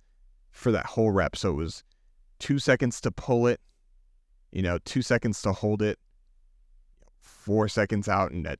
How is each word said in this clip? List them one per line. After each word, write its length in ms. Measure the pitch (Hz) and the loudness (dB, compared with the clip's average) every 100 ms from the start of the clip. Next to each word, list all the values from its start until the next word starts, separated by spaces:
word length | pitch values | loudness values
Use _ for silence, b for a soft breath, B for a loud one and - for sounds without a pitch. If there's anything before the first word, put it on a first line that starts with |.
| _ _ - _ _ | _ _ -20 _ _
for 200 | - 123 | -4 0
that 140 | 101 - | 2 0
whole 240 | - 110 | 0 2
rep, 260 | 95 80 - | 4 2 0
so 140 | 98 | -2
it 60 | 73 | -2
was 260 | 82 - - _ _ _ _ - | -4 -8 -18 _ _ _ _ -8
two 200 | - 139 | -2 0
seconds 420 | - 127 123 - | 2 2 2 -2
to 100 | 123 | -6
pull 360 | - - 120 120 | -4 0 2 2
it, 140 | 117 _ _ _ _ _ _ _ _ _ | 0 _ _ _ _ _ _ _ _ _
you 100 | 92 | -4
know, 160 | 92 87 | -2 -2
two 180 | - 131 | -2 -4
seconds 400 | - 120 117 98 | 0 0 0 -2
to 100 | 104 | -2
hold 300 | 95 107 104 | -2 -2 0
it, 160 | 107 - _ _ _ _ _ _ _ - _ _ - _ | 0 -2 _ _ _ _ _ _ _ -20 _ _ -20 _
four 480 | - - - 107 104 | -20 -12 0 2 2
seconds 400 | - 101 104 98 | 0 0 0 0
out 240 | 98 90 | 0 0
and 140 | 82 | -4
a 100 | 78 | -6